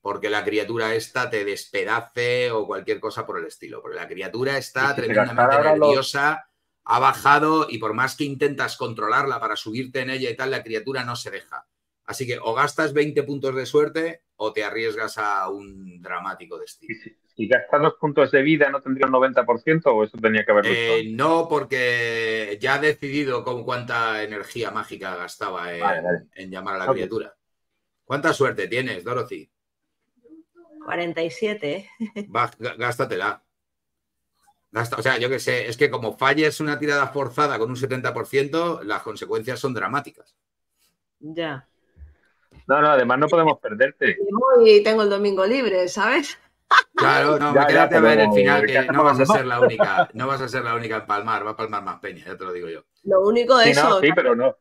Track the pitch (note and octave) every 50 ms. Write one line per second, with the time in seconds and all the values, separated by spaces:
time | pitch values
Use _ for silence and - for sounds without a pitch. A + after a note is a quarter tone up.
0 | _ G2+ G2+ G2 - G#2 G#2 G#2 G2+ - G#2 G#2+ G2+ G2 A#2 A2+ A2+ A2 A2+ A2+
1 | G#2+ - _ B2+ B2 A#2+ A#2+ G#2+ G2+ G2+ G2 F#2+ - - - G2+ F#2 G#2 A2 A#2
2 | A2+ - _ B2 A#2+ B2 B2 B2 B2 B2 A#2 A2 G#2 F#2 G#2 F#2+ F#2 G#2+ A2 G2
3 | - A2 G2+ A2+ - - F#2+ F2+ E2 D#2 - _ - C#2 A1+ - - - - F2
4 | F2 E2+ E2+ F2+ F#2+ F#2+ - A2+ B2+ C3+ C#3 C3+ B2 - _ C3 C3 C#3 C3+ C3+
5 | B2 A2+ A2 G#2 G#2 - A2 A#2 A#2+ B2+ C3+ C#3+ D3 D#3 D#3 D3+ D3+ D3 C#3+ C3+
6 | C3 - - C#3+ C#3 D3 D#3 D3+ - _ _ _ _ _ _ _ _ - A2+ B2
7 | C3+ C3+ B2+ - - C#3 C#3+ D3 D3+ D#3 D#3+ D#3+ D3+ - B2 A2 A2 G#2+ G#2+ A#2
8 | B2+ C3 - - D#3 C#3+ C#3 C3 D3 C#3+ C#3+ C3 B2+ A2+ - - C3 A#2+ A2+ G#2+
9 | G#2+ G#2+ A#2 C3 C#3+ C#3 B2+ A2+ A2+ G#2+ G#2+ G#2 - A2 G#2+ B2 C3 B2+ - C3+
10 | B2 B2+ C3 C3 C3 B2 A2+ - C3 C3+ C3+ A#2+ G#2+ A2+ A2+ G#2+ - C3 C3+ C3
11 | B2 A#2+ A#2+ A#2 - G#2+ F#2+ F#2+ - _ - - _ _ _ _ _ _ _ _
12 | _ - - - C3+ A#2+ A#2+ - - A2+ A2+ B2+ C#3+ C#3+ - - D#3+ D3+ C#3 D3+
13 | D3 D3+ D3+ D3 C#3 C#3+ C#3+ C#3 C3+ C3+ C3 C3+ B2+ - - D3 D3+ D3 - D#3+
14 | D#3+ E3+ E3 - _ _ _ _ G#2+ G#2+ G#2+ G#2+ G#2 G2+ G2+ A2+ A2+ A2+ G#2 A2
15 | A2 G#2 - A2 G#2+ G#2 G2+ G2 F#2 F#2 G2 G2+ G2+ G2+ G2 F#2+ F#2+ F#2 F2+ F2
16 | F2 F#2 F2+ F2 F2+ G2 F#2+ F2 F2+ E2+ F2+ E2 F2+ - - _ - - A2 -
17 | - A2 _ _ _ _ _ - A2 G2+ B2+ B2 - - - C#3+ D3+ D#3+ - _
18 | - D3+ C#3 D3+ C#3+ C3 - C3+ C3+ D3 D#3+ D3+ D3 C3+ C#3 C#3 _ C3+ C3 C3
19 | C#3 C3+ C3 B2+ C3 C3+ B2+ C3 A#2+ A#2 A#2+ A#2+ _ D#3+ D#3+ D#3+ D#3+ C#3+ A#2+ A2
20 | G#2+ G#2+ - A#2 A2 A2 A2 A2 G#2 - G#2+ G#2 G2+ A#2 A#2+ A#2 A#2 A#2 A2+ A2+
21 | A2 A2 A2 A#2 C#3 D#3 E3 E3 E3 E3 D#3 D3 C3+ - C3+ B2+ B2+ B2 A#2+ A#2+
22 | A#2 A#2 A#2 A2+ A2+ A2+ A2 A2 G#2+ G2+ G#2 G#2 A2 B2+ C#3 C#3 D3+ D#3 D3 _
23 | - C#3 C3+ D3 D3 C3+ B2 A#2+ A2+ B2+ B2 A#2+ A2 B2+ B2 B2 A#2 A#2+ A#2+ A#2
24 | A2+ A2+ A2 G#2+ G#2+ G#2 G#2+ G#2 G2 - - A#2+ A2+ G2 G2+ - - - A2 F#2
25 | F#2+ F#2+ F#2 F2 F2+ F2 - - A2 G2+ F#2 F2+ F2 F2 F2 E2+ F2 G2 F#2 E2
26 | D#2+ F2+ F2 E2+ - _ _ - F#2+ F#2+ F#2 F#2 F#2 G2+ G2 F#2+ F#2 - - F#2+
27 | F#2 F#2+ A2 A2 G#2 - _ _ _ _ _ _ _ _ _ _ _ _ _ _
28 | _ _ B2+ C#3+ D3+ E3 - - C#3 B2+ G#2+ G#2 F#2+ F2+ F2+ B2 C3 B2 G#2+ F2+
29 | F2 A2+ B2 B2+ A2 - G2 D#2+ D2+ _ _ _ _ _ _ _ _ _ _ _
30 | _ _ _ B3 _ _ D#4 D#4+ D#4+ _ _ F4 - E4+ D4+ D#4 D#4 - - E3+
31 | F3 E3+ D#3+ E3 E3 E3+ E3 - - G#3+ G#3 G#3 - C#3+ D3+ F#3+ G3+ - _ _
32 | A#3 G#3+ _ G#3 G3+ G3+ G2 A#2 A#2+ A#2 - _ A2 B2 E2 - A#2+ B2 A#2+ B2
33 | C3+ A2 A2 F2+ F#2+ G#2 G#2+ - _ _ _ _ _ _ _ _ _ _ _ _
34 | _ _ _ _ _ _ _ _ _ _ _ _ _ _ - A2 A#2+ A#2+ C#3 -
35 | A2+ C3 B2+ A#2 A#2+ B2 C3 A#2+ - C3+ B2+ B2 G#2 A#2 A#2 - D3 B2+ A#2+ A#2+
36 | A#2 G#2+ G#2 - C3 C3+ C#3+ D3+ D#3 D#3 D3 - D#3 D3+ D3 C#3+ D3+ D3 C#3+ C#3+
37 | C#3 - - C#3+ C3+ A#2+ - - D3+ C#3+ C3 G#2+ A2+ A#2+ B2+ A#2+ C3 A#2+ B2+ B2+
38 | A#2+ B2 B2 A#2+ A2 - - C#3 C#3 C#3+ C#3 E3 E3+ F3 D#3 - - G#2 G#2 F#2
39 | - A2+ G#2+ G2 - F#2 G#2+ A2+ A2 B2 B2+ A#2 - C3+ B2+ G#2+ F#2+ F#2+ A#2+ C#3+
40 | - - _ _ - _ _ _ _ _ _ _ _ _ _ _ _ _ _ _
41 | _ _ _ _ - D3+ D#3+ E3 E3 D#3+ C#3+ C3+ _ _ _ _ _ _ _ _
42 | - - _ _ _ _ _ _ _ _ _ - _ - C3 D3 D3 D3+ D3 C3+
43 | B2 A#2+ B2+ C3 D3+ D#3 F3 E3+ D#3+ D#3 C#3 - - A#2 G#2+ G#2 C3 C#3 - _
44 | C#3+ - - - - G3+ G3 A3+ B3+ C4 C4 A#3+ A3+ A3 G#3+ G#3 G#3 A3 A3 A3
45 | G#3+ G3+ G3+ G3 G#3 G3+ G3 F#3 F#3+ G3+ B3 C#4 B3+ G#3+ F#3+ F#3 F3+ F3 - G#3+
46 | G3 A3 C4 F4 C#4+ - - - _ _ _ _ _ _ - - - _ _ -
47 | - C3+ C#3+ C#3 C#3 D3 D3+ C#3+ C#3+ D3 D3 C#3 C#3+ D3 - C#3+ - - E3+ E3+
48 | A#2 A2+ A2+ - A2 G#2+ G#2 G#2 G2+ G2 - D3 C#3+ C3+ C3 C3+ C3 C3 C3+ C#3+
49 | D3 D3 C#3 B2+ C3+ C#3+ G#3+ E3+ B2+ B2+ A#2+ B2 B3 - A2+ - - G2+ G2 -
50 | E3+ - - A2 B2+ C3 C#3 C3 C3+ A#2+ A2+ C3 A#2+ A#2 A#2 A#2 A#2 A2 A2 A2
51 | G#2+ - G#2 G#2 G#2 A#2 A2 G2+ G2+ G#2+ A2 - A2+ G#2 G#2+ G2+ F#2+ F#2+ F2 -
52 | - G2+ F#2 E2+ D#2 F2+ F#2+ F2+ F#2+ F#2 F2+ F2 F2 E2 E2 D2+ _ _ _ _
53 | _ G3 F#3+ F#3+ F#3+ G#3 A3+ A#3+ A#3+ A#3 C4 B3+ A3+ G3+ E3 C#3+ D3+ E3 G3+ F#3+
54 | - D3 D3+ E3+ B2+ B2+ A#2+ A#2 B2 C3 - _